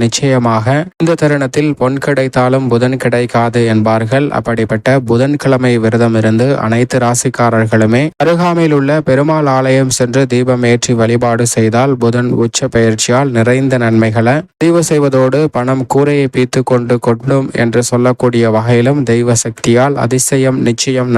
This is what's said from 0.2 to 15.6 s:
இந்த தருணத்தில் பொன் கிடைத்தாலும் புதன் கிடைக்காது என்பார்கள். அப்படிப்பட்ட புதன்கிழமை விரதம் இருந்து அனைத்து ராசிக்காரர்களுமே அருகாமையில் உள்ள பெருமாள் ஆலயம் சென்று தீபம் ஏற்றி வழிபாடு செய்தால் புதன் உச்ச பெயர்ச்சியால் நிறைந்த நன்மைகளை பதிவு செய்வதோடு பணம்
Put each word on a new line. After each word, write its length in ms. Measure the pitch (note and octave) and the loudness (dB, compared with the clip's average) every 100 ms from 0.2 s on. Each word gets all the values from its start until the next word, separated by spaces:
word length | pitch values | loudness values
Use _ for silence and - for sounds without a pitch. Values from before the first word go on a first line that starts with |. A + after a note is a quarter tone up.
| C#3 C3 A#2+ A2 A2 C#3+ F3 - | 0 0 0 0 0 -2 -4 -2
இந்த 100 | E3 E3 | -2 0
தருணத்தில் 480 | D3+ C#3+ C3 D3+ D3+ C#3 | 0 0 -4 -4 -4 -2
பொன் 180 | B2+ C#3 | -2 -2
கிடைத்தாலும் 640 | D3 C3+ C3 B2+ B2+ C3+ C3 | -2 -2 -2 0 0 0 0
புதன் 240 | A#2 B2+ C3 | 0 0 -2
கிடைக்காது 580 | B2 A#2+ B2 A#2 A#2 A#2+ A#2 | -2 -2 0 -2 0 0 0
என்பார்கள். 520 | A2 A2 A2 A2 C3 C#3+ - | 0 0 0 0 -2 -2 -4
அப்படிப்பட்ட 580 | A#2 A#2 A2 A2 B2+ C3+ A#2 | -4 -4 -2 -2 0 0 0
புதன்கிழமை 600 | A#2 C#3 D3 C#3+ C3 B2+ A#2+ | 0 0 0 0 0 2 0
விரதம் 320 | A2 A2+ A#2 A2+ | 0 2 2 2
இருந்து 280 | A2 A2+ C3 C#3 | 2 2 0 0
அனைத்து 340 | A2 A#2 B2 C3 | 0 0 0 0
ராசிக்காரர்களுமே 1000 | A#2+ B2 C3 B2 A#2 A2+ A2 A2 A2 A#2+ D#3 - | 0 -2 -2 -2 0 0 0 0 0 2 0 0
அருகாமையில் 520 | D#3 E3+ F3 E3+ D#3+ D3 | 0 2 0 2 2 2
உள்ள 220 | C#3 D3+ D3+ | 0 0 0
பெருமாள் 420 | C3 D3+ D#3 C#3+ C3 | 0 2 0 0 0
ஆலயம் 360 | C3 C3 C3 - | 2 2 0 -2
சென்று 260 | A#2+ C3 C3 | 0 0 0
தீபம் 320 | B2 B2+ B2 A#2+ | 0 0 0 2
ஏற்றி 220 | A#2+ - A#2 | 0 0 0
வழிபாடு 440 | A2+ A#2+ A#2+ A#2 A#2+ | 0 0 0 0 0
செய்தால் 400 | - A2 A#2 C#3 B2 | 0 0 2 0 0
புதன் 300 | A#2 B2 B2 A#2 A#2 | 0 0 0 0 -2
உச்ச 200 | - C3 | -2 -2
பெயர்ச்சியால் 560 | A#2 A2+ A2 - B2 C#3+ A#2 | 0 0 0 0 0 0 0
நிறைந்த 380 | A2+ C3 C3+ B2+ | 2 2 0 0
நன்மைகளை 520 | A#2 A2+ A2 A2+ A2+ D3+ - - | 2 2 2 0 0 0 -4 -2
பதிவு 240 | E3 E3+ D#3+ | 0 2 2
செய்வதோடு 480 | D3+ C#3+ C3 C3 C#3 D#3 | 0 2 2 2 2 0
பணம் 320 | B2 | -2